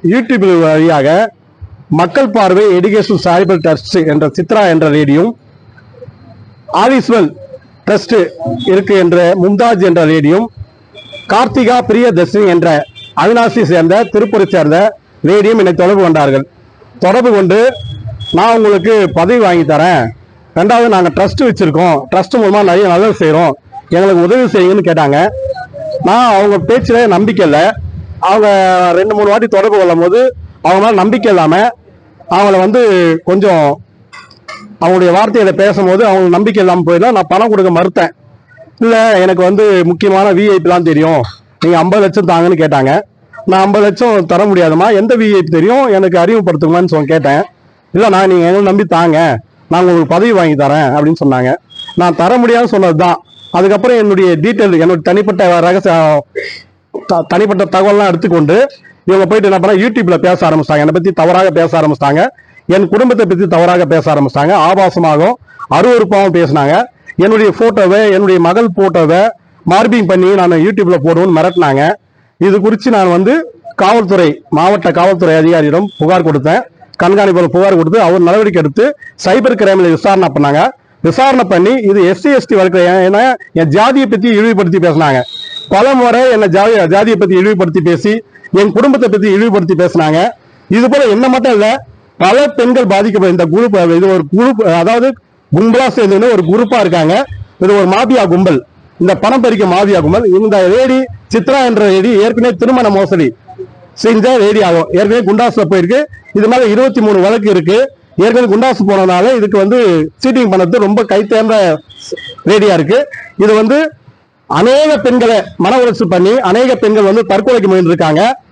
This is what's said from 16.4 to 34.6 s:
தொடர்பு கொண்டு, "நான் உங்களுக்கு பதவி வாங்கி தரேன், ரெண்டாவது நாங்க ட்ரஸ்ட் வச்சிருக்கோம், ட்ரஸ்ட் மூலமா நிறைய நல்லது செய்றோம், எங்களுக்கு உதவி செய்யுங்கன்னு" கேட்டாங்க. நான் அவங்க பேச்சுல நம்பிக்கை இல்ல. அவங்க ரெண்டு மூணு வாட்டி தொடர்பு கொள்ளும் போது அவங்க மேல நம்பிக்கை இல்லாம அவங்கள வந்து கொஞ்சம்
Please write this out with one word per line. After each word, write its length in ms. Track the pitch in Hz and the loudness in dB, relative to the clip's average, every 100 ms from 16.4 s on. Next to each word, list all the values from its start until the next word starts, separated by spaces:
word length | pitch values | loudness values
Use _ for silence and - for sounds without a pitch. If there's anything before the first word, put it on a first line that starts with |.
| 139 _ _ _ - - | -4 _ _ _ -20 -4
தொடர்பு 320 | 180 220 247 | 0 0 2
கொண்டு, 420 | 208 185 202 247 247 - - - - - | 0 2 2 0 -2 -14 -14 -14 -14 -6
"நான் 240 | 170 214 233 | -2 0 2
உங்களுக்கு 540 | 214 202 180 220 185 | 2 0 2 0 0
பதவி 260 | 139 175 247 | -2 0 0
வாங்கி 320 | 208 175 151 | 2 0 0
தரேன், 360 | 151 165 165 117 - - _ _ | 0 2 0 -2 -8 -20 _ _
ரெண்டாவது 340 | - 196 233 233 | -4 0 2 2
நாங்க 200 | 196 175 | 2 0
ட்ரஸ்ட் 340 | 151 190 - | 0 -4 0
வச்சிருக்கோம், 600 | 262 202 180 151 180 151 135 | -2 0 -2 0 0 -2 -2
ட்ரஸ்ட் 220 | 180 185 247 | -4 -2 -2
மூலமா 280 | 208 202 | 0 2
நிறைய 240 | 202 175 202 | 2 0 0
நல்லது 380 | 175 214 196 165 | 0 0 0 0
செய்றோம், 260 | 156 170 139 _ - - | 2 0 -4 _ -20 -6
எங்களுக்கு 340 | 170 196 180 | 0 2 2
உதவி 200 | 175 247 | 2 0
செய்யுங்கன்னு" 440 | 247 214 180 202 175 | 0 2 2 2 0
கேட்டாங்க. 420 | 165 147 143 165 160 - - - - - - | 0 0 0 -2 -4 -10 -10 -12 -14 -10 -6
நான் 320 | - 220 247 | -2 0 2
அவங்க 400 | 196 202 202 - | 2 0 0 0
பேச்சுல 320 | 240 - 233 240 | -2 0 0 2
நம்பிக்கை 380 | 233 208 190 | 0 0 0
இல்ல. 300 | 175 147 180 226 - - - - | 0 2 0 -2 -10 -14 -16 -8
அவங்க 280 | 185 214 214 196 190 185 180 | -2 0 2 2 2 0 0
ரெண்டு 200 | 175 202 | 0 0
மூணு 140 | 208 208 | 0 0
வாட்டி 180 | 214 226 | 0 0
தொடர்பு 320 | 202 202 208 | 0 0 2
கொள்ளும் 220 | 180 170 | 2 2
போது 340 | 175 214 262 247 - - | 2 2 0 -2 -18 -6
அவங்க 200 | 160 190 | -2 0
மேல 120 | 214 | 2
நம்பிக்கை 380 | 208 196 233 214 | 0 0 0 0
இல்லாம 360 | 185 156 170 226 - _ - _ _ - | 0 2 0 0 -4 _ -20 _ _ -6
அவங்கள 280 | 175 202 190 | -2 0 2
வந்து 240 | 185 226 233 185 170 160 | 0 2 2 2 0 -2
கொஞ்சம் 560 | - 185 202 170 147 143 - _ _ - - _ - - | -2 -2 0 0 0 -4 -10 _ _ -20 -20 _ -20 -20